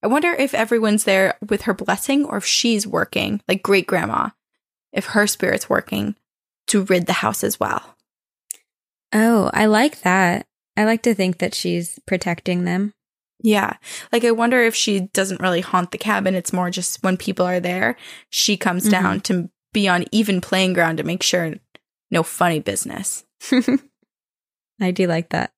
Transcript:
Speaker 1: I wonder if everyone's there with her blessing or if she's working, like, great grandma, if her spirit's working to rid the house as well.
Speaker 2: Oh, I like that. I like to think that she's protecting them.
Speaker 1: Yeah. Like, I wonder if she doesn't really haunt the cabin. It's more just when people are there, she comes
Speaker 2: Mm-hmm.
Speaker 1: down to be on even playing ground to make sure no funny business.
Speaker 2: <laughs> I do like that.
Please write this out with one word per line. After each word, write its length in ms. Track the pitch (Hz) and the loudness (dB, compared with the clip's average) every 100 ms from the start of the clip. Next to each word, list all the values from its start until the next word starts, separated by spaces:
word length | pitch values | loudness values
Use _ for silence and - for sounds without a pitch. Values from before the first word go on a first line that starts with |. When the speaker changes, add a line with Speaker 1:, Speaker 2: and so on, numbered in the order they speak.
Speaker 1:
I 40 | 208 | 0
wonder 240 | 269 339 | 0 0
if 200 | 339 262 | 0 -2
everyone's 500 | - 220 233 220 208 | 0 0 2 2 2
there 340 | - 190 190 - 208 | 2 2 2 0 -4
with 140 | 202 | -4
her 100 | - | -2
blessing 500 | 190 - 196 - 277 285 | -4 -2 -4 0 0 0
or 120 | 208 | -4
if 80 | - | -2
she's 420 | - 233 214 196 | 0 2 0 0
working, 540 | 165 - - 196 208 - | -4 -2 -4 -4 -4 -2
like, 140 | 190 | -4
great 240 | - 196 - | 2 0 2
grandma, 420 | 180 104 - - _ _ _ _ _ _ | -4 -2 -2 -4 _ _ _ _ _ _
if 140 | - - | -8 -2
her 200 | 214 208 | 0 2
spirit's 420 | - 185 - - | 0 -2 -2 0
working 460 | - - 202 208 208 _ _ _ _ - | -2 -2 -6 -6 -8 _ _ _ _ -2
to 160 | 208 | 0
rid 240 | 196 185 170 | 2 0 0
the 60 | |
house 300 | 180 - 202 | -2 -2 -2
as 160 | 202 - | -4 -2
well. 360 | - - - _ _ _ _ _ _ - _ _ _ _ _ | -4 -4 -8 _ _ _ _ _ _ -18 _ _ _ _ _
Speaker 2:
Oh, 360 | 208 226 233 185 | 2 4 4 2
I 120 | - 214 | 2 4
like 360 | 214 285 - | 4 2 0
that. 440 | 185 185 180 180 - _ _ - | 0 2 2 0 -6 _ _ 0
I 100 | 214 | 2
like 160 | 226 | 2
to 120 | 240 202 | 2 2
think 240 | 185 180 | 0 0
that 160 | 185 - | -4 -4
she's 440 | 185 170 170 - - | -2 -4 -4 -12 -4
protecting 580 | 185 - 170 - 180 180 | -4 -2 -4 -2 -2 0
them. 280 | 180 208 _ _ _ _ _ | -2 -2 _ _ _ _ _
Speaker 1:
Yeah. 300 | 220 208 190 - - - - | 2 2 0 -4 -14 -16 -4
Like, 120 | 240 233 | 0 2
I 60 | |
wonder 300 | 226 233 254 | 2 2 4
if 120 | 233 226 | 2 2
she 260 | - 196 185 | 0 0 0
doesn't 280 | - 190 185 | -2 -2 -2
really 200 | 185 175 | 0 -2
haunt 300 | 185 180 180 | 0 -2 -2
the 60 | - | -6
cabin. 360 | 214 202 196 185 | -2 0 0 -2
It's 160 | - | -2
more 160 | 180 180 | -2 -2
just 320 | 185 175 - | -4 -6 -2
when 140 | 190 185 | -2 -2
people 280 | - 185 180 | -4 -2 0
are 140 | 180 | 0
there, 360 | 180 180 220 240 - - _ | -2 -2 -2 -4 -12 -20 _
she 280 | - - 202 | -2 0 0
comes 260 | 190 180 | 0 0
Speaker 2:
Mm-hmm. 80 | 208 | 2
Speaker 1:
down 300 | 185 185 196 | 2 2 -2
to 280 | - 180 170 _ _ | -2 -2 -2 _ _
be 140 | 214 196 | 0 2
on 180 | 180 - | 2 2
even 300 | 214 208 185 | 0 2 0
playing 320 | - 190 185 | 0 2 2
ground 240 | 175 165 160 | 2 2 0
to 60 | |
make 180 | 160 180 | -4 -2
sure 300 | - 180 165 - _ - _ _ _ | 0 0 -2 -8 _ -20 _ _ _
no 140 | 165 | -2
funny 360 | 165 - 180 156 | 0 0 2 2
business. 640 | - - - - 196 - _ _ | -2 -4 -6 -8 -8 -8 _ _
Speaker 2:
<laughs> 120 | - 262 240 262 - _ _ _ _ _ _ _ _ _ | 0 2 2 0 -2 _ _ _ _ _ _ _ _ _
I 100 | 185 | -2
do 160 | 180 180 | 0 0
like 220 | 165 170 | 0 -2
that. 220 | - - | -4 -4